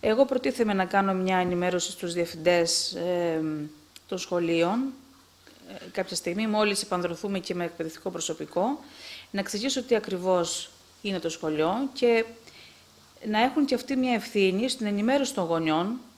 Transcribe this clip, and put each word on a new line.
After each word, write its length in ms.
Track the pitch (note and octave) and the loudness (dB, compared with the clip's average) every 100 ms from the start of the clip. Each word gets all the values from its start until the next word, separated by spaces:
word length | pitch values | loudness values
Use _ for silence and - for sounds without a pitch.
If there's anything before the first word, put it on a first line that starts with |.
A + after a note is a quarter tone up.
Εγώ 240 | - A3 C4+ | 2 4 4
προτίθεμαι 480 | B3+ C4+ B3 A3 | 2 -2 0 0
να 120 | G3 F#3 | 2 2
κάνω 280 | G3 G3 | 2 2
μια 240 | F#3+ F#3 F#3 | 0 2 2
ενημέρωση 540 | F3+ F3+ F3+ F3+ - | 2 0 0 0 -4
στους 220 | - F3 | -6 -6
διευθυντές, 800 | F3 E3 E3 D#3+ F3 E3 - - | -2 -4 0 2 4 4 0 -2
ε, 480 | F#3 F3 F3 E3+ D#3+ D#3 D#3 D3+ - - - _ | -4 -2 0 0 0 -2 -4 -8 -12 -20 -20 _
των 100 | F#3+ | -8
σχολείων, 760 | - F3 E3+ E3+ E3+ A3 C4+ - - - _ _ - - - | -4 -2 0 2 2 2 -2 -6 -20 -20 _ _ -20 -20 -18
ε, 40 | F#3+ F3+ | -16 -10
κάποια 240 | - F#3 E3+ | -6 -4 -4
στιγμή, 320 | - F3+ A3 | -4 -2 0
μόλις 340 | G#3+ G#3+ G3+ | 2 2 2
επανδρωθούμε 580 | - F3+ F3 E3 G3+ G3 | -2 -2 -2 -4 -4 -4
και 160 | F3+ F3 | -4 -4
με 80 | |
εκπαιδευτικό 460 | E3+ E3+ D#3+ - F#3+ | -4 -4 -8 -6 -8
προσωπικό, 720 | F3 - D#3 D#3 - G#3 D4 - - - - - | -6 -6 -6 -4 0 0 -2 -8 -20 -18 -18 -10
να 80 | G3+ | -6
εξηγήσω 440 | G3 G#3 B3+ C4 | -6 -4 -2 -4
τι 120 | B3 A3+ | 2 0
ακριβώς 760 | G#3+ F#3 F#3 F3+ E3+ - - - - - | 2 -4 2 2 2 -4 -8 -16 -20 -10
είναι 180 | G#3 F#3+ | -6 -2
το 100 | E3 | -4
σχολείο 600 | D#3 D#3+ D3+ D#3+ G#3 C4+ | -4 -4 2 2 2 -2
και 320 | - A#3+ A3+ A3+ - - - - - - - - - - | 2 4 4 2 -8 -20 -20 -20 -20 -20 -20 -20 -12 -2
να 140 | G#3+ | 2
έχουν 240 | B3 C#4 C#4 | 4 4 2
και 100 | A#3+ | 0
αυτοί 200 | - C4+ | 0 0
μια 180 | B3+ | 2
ευθύνη 560 | A#3 - G#3 F#3+ F#3 B3+ | 0 0 4 4 4 -2
στην 160 | - G#3+ | -2 -2
ενημέρωση 480 | G3+ A3 C#4 C4+ | 0 2 2 2
των 100 | - | -2
γονιών 560 | E3+ E3 D#3+ D#3 F#3 B3 - | 0 2 2 2 0 -4 -10